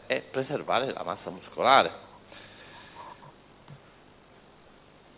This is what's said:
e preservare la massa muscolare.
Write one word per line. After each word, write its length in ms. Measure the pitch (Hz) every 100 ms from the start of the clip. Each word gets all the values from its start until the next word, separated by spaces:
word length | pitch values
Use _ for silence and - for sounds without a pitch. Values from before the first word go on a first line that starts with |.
| -
e 160 | 131
preservare 720 | - 135 131 139 78 104 131
la 80 | -
massa 300 | 85 90 -
muscolare. 720 | 82 - - 107 135 82 - - - - - - - - - - - - - - - - - - - - - - - - - - - - - - - -